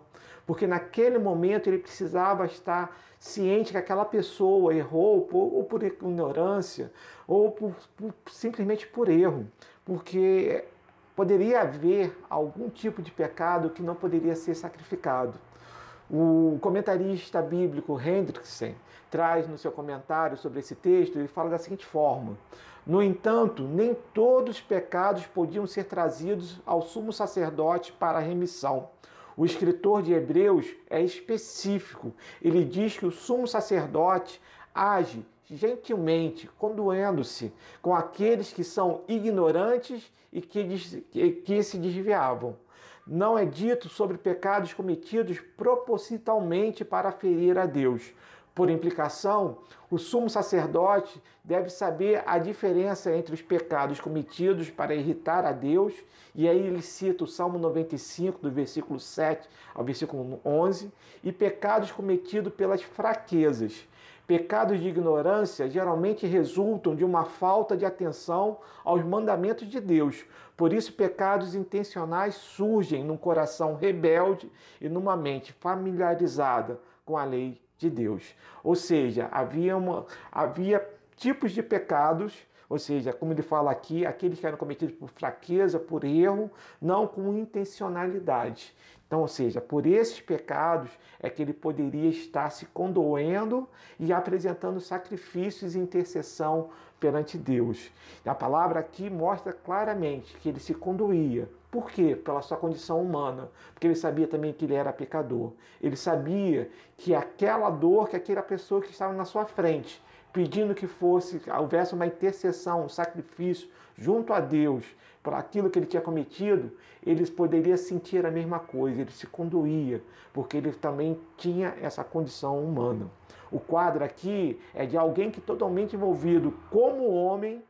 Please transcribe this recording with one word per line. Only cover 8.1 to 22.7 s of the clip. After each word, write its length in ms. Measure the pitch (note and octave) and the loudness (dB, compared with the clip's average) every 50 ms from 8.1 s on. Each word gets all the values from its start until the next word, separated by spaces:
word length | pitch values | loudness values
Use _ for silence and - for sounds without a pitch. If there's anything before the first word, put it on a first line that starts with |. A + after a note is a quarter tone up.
| - _ - - | -12 _ -18 -20
simplesmente 560 | - - - A3+ A3+ - G3 G3 G#3+ G#3+ - | -12 -8 -6 -6 -4 -2 -2 0 -2 -2 -4
por 220 | - - A#3+ A#3+ G3 | -6 -2 0 4 6
erro, 380 | E3 E3 F3+ F3+ C#3+ C3+ G#2+ G#2+ - - - - - _ _ | 6 6 6 4 2 -2 -6 -10 -14 -20 -20 -20 -20 _ _
porque 800 | - F#3 E3+ - - F#3 F#3 F#3 F#3+ F#3+ F#3+ F3+ - - - - - - _ _ _ - _ _ _ _ | -6 -6 -6 -6 -2 0 2 4 6 6 4 4 2 0 0 -2 -6 -16 _ _ _ -20 _ _ _ _
poderia 460 | - G3 F3 G3+ F#3 G3 A3+ B3 A#3+ | 0 2 4 6 6 6 6 4 4
haver 580 | G3+ C#3+ C3+ D3 D3 F3 F#3+ G3+ F#3+ E3+ - - - - | 4 2 0 0 2 4 4 4 2 0 -2 -8 -10 -4
algum 400 | - D3+ D3+ D3+ D3+ G3 A#3+ A#3 | -2 -2 -2 -2 -4 -8 -8 -8
tipo 320 | - - - G#3+ G#3 - | -8 -6 -4 -4 -4 -6
de 120 | E3 D#3 | -8 -8
pecado 580 | - - D#3+ D3 - - E3+ E3+ F3 E3+ D#3+ D#3+ | -4 -2 -2 -2 -2 -2 0 2 2 2 0 -2
que 120 | D#3+ - | -2 -4
não 120 | F3 E3+ F3 | -6 -6 -4
poderia 400 | E3+ - F3+ E3+ E3 D#3+ E3 E3 | -2 -2 0 0 2 2 0 0
ser 200 | E3 - F3+ E3+ | -2 -2 -4 -4
sacrificado. 840 | E3 - E3+ - - D#3+ - - - - D3+ C3 B2+ B2+ A#2+ A#2+ - - - - - - - - - - - - - - - | -4 -6 -12 -14 -14 -12 -10 -8 -4 -2 0 0 0 0 -2 -6 -10 -16 -20 -20 -20 -20 -20 -20 -20 -20 -20 -20 -20 -10 -4
O 480 | D3 D#3 E3 E3 D#3+ D#3+ E3 D#3+ D3+ D3 | 0 4 6 6 6 6 6 6 4 2
comentarista 800 | - G3+ F3+ G3+ G3+ G#3 G3 F3 F#3 F#3+ G3 F3 - - - E3+ | 2 0 2 2 2 2 2 2 2 0 -2 -4 -4 -2 -2 -2
bíblico 580 | D#3+ D3+ E3+ F3 F3+ E3+ C#3+ C#3+ - - D3 B2+ | 0 0 0 0 0 0 0 -2 -4 -4 -4 -2
Hendrickson 760 | B2 D#3+ F3 G3 F#3 - - - - - - - A#2 A2 A2 - - - - - - - | 0 0 2 2 0 0 -4 -8 -12 -16 -10 -8 -8 -8 -8 -10 -16 -20 -20 -20 -12 -6
traz 380 | - D#3 E3 E3 E3 E3 E3 D#3+ | -2 0 2 2 2 2 0 -2
no 80 | D#3 | -6
seu 160 | D3 - D#3+ | -8 -6 -6
comentário 640 | - - D3 D3 C#3+ C3 C3+ - D#3+ D#3+ D#3+ D3+ C3+ | -6 -6 -8 -8 -10 -8 -6 -2 0 0 0 0 -2
sobre 240 | C3+ - D3+ B2+ C#3 | -4 -8 -8 -8 -8
esse 140 | C3 - C#3+ | -8 -10 -10
texto, 440 | - - F3+ F3+ F3+ E3+ F3+ - D3+ | -2 4 6 6 6 6 2 0 -4
ele 100 | C#3+ C#3 | -6 -4
fala 200 | - D#3+ D#3+ E3 | -2 -2 -2 -2
da 100 | E3 E3 | -2 -4
seguinte 280 | E3 - G3 G3 - | -4 -6 -12 -12 -10
forma: 500 | - - D#3 D3+ C#3+ B2 C3 B2+ A2 G2+ G2+ - - - - - - | -4 0 2 2 2 2 0 -4 -8 -10 -12 -16 -20 -20 -20 -20 -20